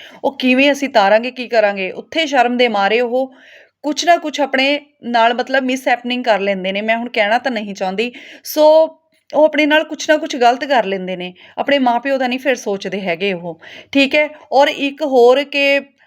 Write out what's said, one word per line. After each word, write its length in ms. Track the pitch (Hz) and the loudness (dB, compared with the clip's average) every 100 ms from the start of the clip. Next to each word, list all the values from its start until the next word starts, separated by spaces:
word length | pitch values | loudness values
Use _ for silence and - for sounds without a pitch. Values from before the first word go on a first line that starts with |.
| - - | -20 -6
ਉਹ 120 | - - | -6 -2
ਕਿਵੇਂ 320 | 254 254 285 | 0 2 2
ਅਸੀਂ 160 | 277 269 | 0 0
ਤਾਰਾਂਗੇ, 400 | 240 196 214 247 | 2 4 2 0
ਕੀ 180 | 254 226 | -8 -2
ਕਰਾਂਗੇ? 420 | 233 208 196 185 | 0 2 0 -6
ਉੱਥੇ 340 | - - 320 311 | -8 -8 -4 0
ਸ਼ਰਮ 300 | 269 240 247 | 2 2 2
ਦੇ 120 | 247 | 0
ਮਾਰੇ 300 | 208 196 226 | 2 0 0
ਉਹ 340 | 240 254 262 - - - _ _ | 0 -2 -4 -10 -20 -20 _ _
ਕੁਛ 200 | 285 294 | -8 -2
ਨਾ 120 | 320 339 | 2 2
ਕੁਛ 220 | 311 - | 0 -4
ਆਪਣੇ 400 | 285 269 269 285 - _ 233 | -2 0 0 -2 -6 _ -4
ਨਾਲ 280 | 240 226 | 2 2
ਮਤਲਬ 300 | 240 247 269 | 0 -2 -2
ਮਿਸਹੈਪਨਿੰਗ 600 | 254 262 277 240 247 247 | -2 -2 -2 -2 -4 -4
ਕਰ 160 | 247 202 | 0 0
ਲੈਂਦੇ 320 | 196 196 185 | 0 -4 -4
ਨੇ। 80 | 196 | -4
ਮੈਂ 140 | 220 226 | -2 -4
ਹੁਣ 120 | 240 | -4
ਕਹਿਣਾ 280 | 240 208 240 | -2 0 0
ਤਾਂ 140 | 269 | -2
ਨਹੀਂ 220 | 226 208 | -6 -8
ਚਾਹੁੰਦੀ। 380 | 196 190 190 240 247 - 285 | -6 -6 -4 -6 -8 -20 -20
ਸੋ 220 | - 311 302 320 320 - _ _ _ | -6 2 6 6 2 -4 _ _ _
ਉਹ 140 | 277 | 2
ਆਪਣੇ 220 | 311 294 302 | 2 2 2
ਨਾਲ 180 | 311 | 2
ਕੁਛ 240 | 311 302 - | 0 -4 -2
ਨਾ 60 | 311 | -2
ਕੁਛ 200 | 311 277 | -2 0
ਗਲਤ 280 | 233 262 277 | 2 2 0
ਕਰ 180 | 262 | 0
ਲੈਂਦੇ 320 | 190 190 185 180 | 0 -4 -6 -8
ਨੇ, 160 | 180 180 - - | -10 -14 -12 -8
ਆਪਣੇ 200 | 226 277 | 0 0
ਮਾਂ 180 | 247 233 | 2 0
ਪਿਓ 180 | 277 269 | -2 -2
ਦਾ 80 | 254 | -2
ਨਹੀਂ 120 | 254 | -2
ਫਿਰ 160 | 277 247 | -2 -2
ਸੋਚਦੇ 440 | 214 196 202 190 | -4 -6 -6 -6
ਹੈਗੇ 320 | 190 165 202 | -4 -4 -4
ਉਹ, 260 | 175 175 160 - - - | -6 -10 -14 -18 -20 -4
ਠੀਕ 220 | 277 269 | 0 2
ਹੈ। 140 | 302 294 - - | 2 0 -6 -2
ਔਰ 160 | 247 294 | 2 2
ਇੱਕ 340 | - 277 277 | 0 -6 -4
ਹੋਰ 380 | 302 262 240 269 | 0 4 6 4
ਕਿ 360 | 285 285 277 277 277 _ | 0 0 0 0 -2 _